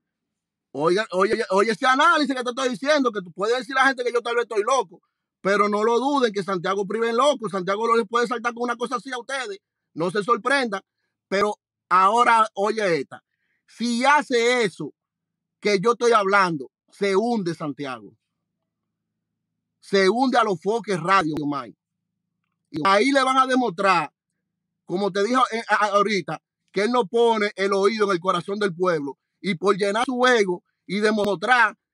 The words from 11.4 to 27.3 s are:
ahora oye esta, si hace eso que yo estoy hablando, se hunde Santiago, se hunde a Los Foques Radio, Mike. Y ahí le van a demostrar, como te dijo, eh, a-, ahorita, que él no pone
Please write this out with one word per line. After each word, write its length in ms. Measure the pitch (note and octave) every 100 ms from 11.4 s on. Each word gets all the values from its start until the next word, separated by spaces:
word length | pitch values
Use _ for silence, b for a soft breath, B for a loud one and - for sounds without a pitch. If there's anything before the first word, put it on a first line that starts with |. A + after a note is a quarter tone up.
| G#3 G#3 _ _ -
ahora 580 | F3+ F#3+ A#3 A#3+ A3+ A3
oye 460 | G3+ G#3 A3 G3 D#3
esta, 220 | - B2+ _ _ _ _ _
si 380 | - A#3+ A#3
hace 600 | C4 D4+ D4 A#3+ A#3 B3
eso 300 | G#3 - D3+ - _ _ _ _ _ _
que 180 | G3+ G3
yo 140 | A3
estoy 200 | A#3+ A#3+
hablando, 580 | A3 G3 G3+ F3+ D3+ B2 _ _
se 280 | - G3 F#3+
hunde 380 | A#3+ A#3 F3
Santiago, 640 | D#3+ D#3 C3+ C#3 A#2+ G2+ A#2 _ _ _ _ _ _ _ _ _ _ _ _ _ _ _ _
se 300 | - G3 F#3+
hunde 300 | A3+ C4 A#3
a 60 |
Los 160 | G#3+ F3+
Foques 400 | F#3+ A3+ G#3 F3+
Radio, 340 | F3 G3 D#3+ D#3
Mike. 320 | D3 C#3 A#2 - _ _ _ _ _ _ _ _ _
Y 100 | D3 G3
ahí 240 | G3+ C4
le 100 | C#4
van 140 | C4 C4
a 100 | B3+
demostrar, 640 | B3+ A#3+ E3+ G3 F3 D3 _ _ _ _ _ _ _ -
como 260 | F3+ G3+
te 100 | G3
dijo, 200 | G#3 C4 A#3+
eh, 100 | A3+ G#3+
a-, 200 | G3+ G#3
ahorita, 520 | G3+ G3+ G3 D#3+ D3+ _ _ _
que 140 | F#3+
él 80 | G#3+
no 140 | B3 G3
pone 460 | A#3 A#3